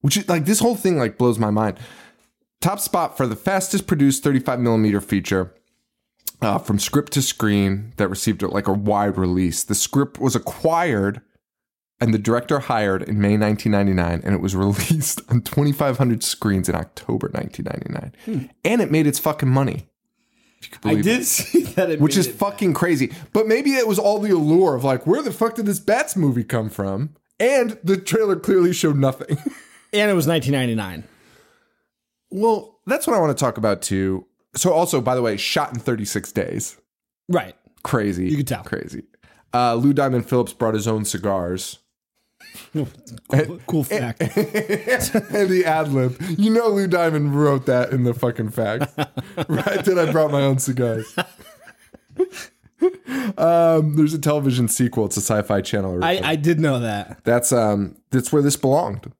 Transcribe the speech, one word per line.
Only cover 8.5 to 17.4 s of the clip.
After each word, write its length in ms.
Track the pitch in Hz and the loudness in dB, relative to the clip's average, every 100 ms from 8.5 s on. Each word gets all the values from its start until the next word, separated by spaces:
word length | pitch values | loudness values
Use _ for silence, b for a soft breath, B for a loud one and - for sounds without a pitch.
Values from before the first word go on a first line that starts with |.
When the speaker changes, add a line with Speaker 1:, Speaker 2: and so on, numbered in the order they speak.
| 101 101 | -2 -2
Speaker 1:
a 40 | |
wide 460 | 98 101 104 101 92 | -2 0 0 0 0
release. 460 | 92 90 92 80 | 0 0 0 -2
The 100 | - | -4
script 460 | 104 - 139 139 - | -4 0 0 -2 -2
was 160 | 131 113 | -2 -2
acquired 840 | - - 160 165 175 107 98 131 _ _ _ _ _ _ _ _ | -6 -2 0 0 0 0 0 -4 _ _ _ _ _ _ _ _
and 140 | 113 | 0
the 40 | 107 | 2
director 420 | 104 120 - 147 | 2 0 0 -2
hired 420 | 120 117 104 95 | 0 0 2 0
in 180 | 98 104 | -2 0
May 160 | 101 107 | 2 4
nineteen 360 | 107 107 - | 2 0 2
ninety-nine, 480 | 101 101 92 85 85 | 2 4 2 0 -2
and 140 | - 98 | 0 0
it 40 | |
was 140 | 95 95 | 0 0
<laughs> 0 | |
released 640 | 98 101 - 160 135 - - | 0 0 0 0 0 -6 0
on 80 | 120 | -2
twenty-five 560 | - - 147 139 143 127 | 0 0 0 0 -2 2
hundred 240 | 127 113 | 0 0
screens 460 | - - 110 95 90 | -2 -2 0 0 0
in 80 | 82 | -4
October 520 | 80 - - 117 - | -6 -12 -6 -4 -4
nineteen 300 | - | -6